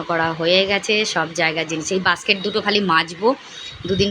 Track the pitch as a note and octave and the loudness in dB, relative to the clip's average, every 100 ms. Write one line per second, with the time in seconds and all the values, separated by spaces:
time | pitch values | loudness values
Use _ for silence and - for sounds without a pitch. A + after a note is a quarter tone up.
0 | E3 E3 E3 E3 E3 F#3 G3 G3 G3 G#3+ | -2 0 0 0 2 4 4 0 0 0
1 | G#3+ E3+ D#3+ D#3+ D#3+ D#3+ D#3+ D#3+ D3+ F#3+ | 0 -2 -2 0 0 0 -4 -4 -2 0
2 | F#3 F3 - G3 G3+ G#3 G3+ G#3 F#3+ E3 | 0 0 0 0 0 -2 0 2 4 2
3 | E3 F3 A3 C4+ - - - - F3 F#3+ | 2 0 0 0 -6 -16 -16 -8 -2 0
4 | G3+ | 0